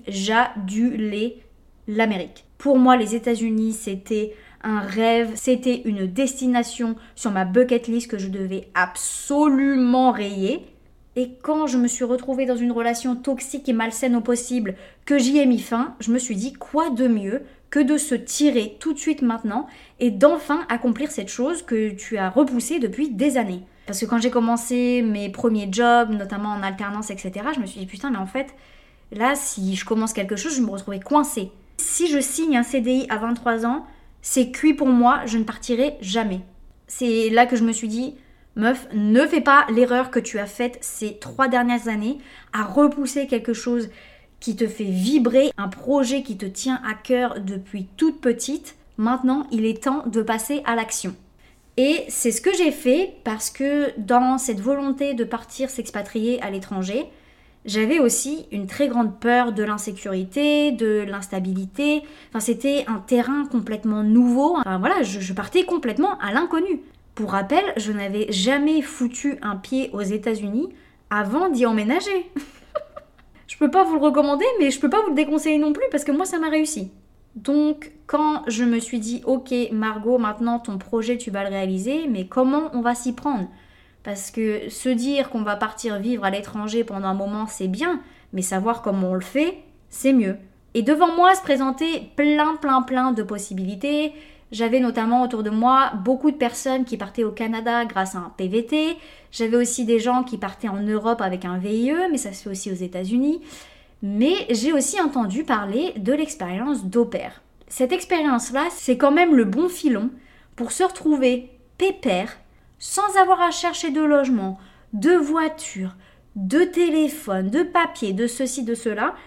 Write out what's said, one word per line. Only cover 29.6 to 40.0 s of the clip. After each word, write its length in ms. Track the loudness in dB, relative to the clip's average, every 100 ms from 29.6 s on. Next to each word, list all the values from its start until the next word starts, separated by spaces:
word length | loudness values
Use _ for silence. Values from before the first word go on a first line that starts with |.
| -2 -2
je 100 | -2
commence 280 | -2 -2
quelque 220 | -2 -4 -4
chose, 180 | -4 0
je 40 |
vais 60 | 0
me 60 |
retrouver 280 | -2 -8 -8
coincée. 520 | 0 2 2 -2 -8 -10 -18 -8
Si 300 | -4 0 2
je 120 | 2
signe 380 | 0 -2 2 2
un 60 |
C 180 | 2 0
D 100 | 2
I 140 | 0 0
à 80 | -4
vingt-trois 480 | -2 -2 0 0 0
ans, 200 | -2 -6 -20 -20 -14
c'est 300 | -2 0 0
cuit 220 | 2 2
pour 140 | 4 4
moi, 340 | 6 6 4 0
je 120 | -2
ne 60 |
partirai 520 | -2 -4 -4 0 0 -2
jamais. » 400 | -4 -2 -2 -4 -8 -20 -20 -20 -14
C'est 420 | -4 0 2 4
là 160 | 6 6
que 100 | 4
je 80 |
me 80 | 2
suis 160 | 0 -4
dit : « 280 | -4 -6 -10 -20 _ _ -2
Meuf, 300 | 0 0 -4
ne 320 | -2 4 4 6
fais 140 | 4
pas 260 | 6 6 6
l'erreur 360 | 4 4 2